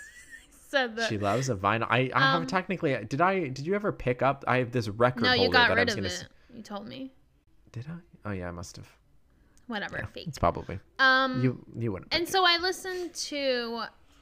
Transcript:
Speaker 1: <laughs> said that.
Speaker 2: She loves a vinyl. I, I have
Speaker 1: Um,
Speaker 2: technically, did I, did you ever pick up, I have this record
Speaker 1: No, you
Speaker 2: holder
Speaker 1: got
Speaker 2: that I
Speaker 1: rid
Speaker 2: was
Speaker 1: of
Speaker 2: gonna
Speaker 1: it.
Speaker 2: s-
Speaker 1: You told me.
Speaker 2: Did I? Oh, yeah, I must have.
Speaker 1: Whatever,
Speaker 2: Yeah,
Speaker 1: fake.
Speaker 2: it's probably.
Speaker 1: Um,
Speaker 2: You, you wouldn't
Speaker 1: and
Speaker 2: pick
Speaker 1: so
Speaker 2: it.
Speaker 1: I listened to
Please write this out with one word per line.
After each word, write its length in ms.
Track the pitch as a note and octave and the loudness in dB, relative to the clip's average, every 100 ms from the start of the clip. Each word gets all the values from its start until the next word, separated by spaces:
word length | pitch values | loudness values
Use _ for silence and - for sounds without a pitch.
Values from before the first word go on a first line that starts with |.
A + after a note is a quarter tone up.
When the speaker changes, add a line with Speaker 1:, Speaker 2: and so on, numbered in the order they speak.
| - - - | -18 -20 -20
Speaker 1:
<laughs> 420 | - - - - | -20 -20 -20 -4
said 280 | C#4+ B3 A3 | -2 -2 -2
that. 120 | A3+ | -2
Speaker 2:
She 100 | G#2+ | 0
loves 300 | G2+ A2 C3 | 2 2 0
a 60 | |
vinyl. 320 | G#2 G2 A2 A2+ | 2 2 2 2
I, 220 | A2+ C3 | 2 2
I 80 | - | 2
have 200 | C4+ C4+ | 4 2
Speaker 1:
Um, 40 | C4 | 0
Speaker 2:
technically, 480 | F#3+ F3+ F3+ E3 B2+ | -2 -2 -2 0 0
did 160 | G#2 C#3 | -2 2
I, 260 | F3+ G3 D3+ | 2 2 -2
did 180 | C3 | -4
you 100 | C#3+ G#3 | -2 -2
ever 160 | G#3 | -2
pick 300 | C#3 - B2 | -2 -2 2
up, 200 | B2+ C#3 - | 2 0 0
I 80 | B2+ | 0
have 160 | A#2+ | 2
this 160 | B2 G#2 | -2 -2
record 340 | G#2 A#2+ C3+ | 2 2 4
Speaker 1:
No, 100 | A#3 | 2
you 80 | B3 | 4
Speaker 2:
holder 100 | B3 | 6
Speaker 1:
got 160 | B3+ A#3+ | 6 6
Speaker 2:
that 80 | A3 | 4
I 20 | |
Speaker 1:
rid 40 | A#3 | 2
Speaker 2:
was 60 | |
Speaker 1:
of 40 | G#3 | 0
Speaker 2:
gonna 100 | - | -4
Speaker 1:
it. 40 | |
Speaker 2:
s- 120 | F3+ - - - - | -6 -10 -18 -20 -18
Speaker 1:
You 60 | |
told 260 | G#3 G#3 G#3+ | -12 -12 -10
me. 240 | - C4 - _ _ _ _ _ | -12 -12 -16 _ _ _ _ _
Speaker 2:
Did 160 | A2+ C3 | -14 -12
I? 400 | E3+ - - G#2 | -14 -16 -16 -10
Oh, 40 | |
yeah, 160 | G2 F2 | -8 -6
I 20 | |
must 240 | E2+ - - | -8 -12 -14
have. 120 | G2 _ _ _ _ _ _ - - | -18 _ _ _ _ _ _ -20 -10
Speaker 1:
Whatever, 300 | A3 E3 - | -8 -8 -8
Speaker 2:
Yeah, 80 | - | -10
Speaker 1:
fake. 200 | - - | -10 -12
Speaker 2:
it's 100 | - | -2
probably. 420 | F2 - - F2 - - | 0 0 -6 -10 -10 2
Speaker 1:
Um, 440 | C4 C4 C4 B3+ | 4 4 2 2
Speaker 2:
You, 200 | B2+ - - - | 0 0 -8 -6
you 140 | A#2 | -4
wouldn't 200 | F#2+ - | -4 -4
Speaker 1:
and 100 | D#4+ | -4
Speaker 2:
pick 80 | E4+ | 0
Speaker 1:
so 120 | F#4+ | 4
Speaker 2:
it. 40 | F4+ | 4
Speaker 1:
I 80 | E4+ | 4
listened 560 | F4+ F4+ F#4 F#4 F4 | 0 -4 -6 -6 -8
to 680 | - - D4 C4+ B3 A#3 A#3 A3 - - _ | -8 -6 -2 -2 -2 -2 -6 -8 -12 -20 _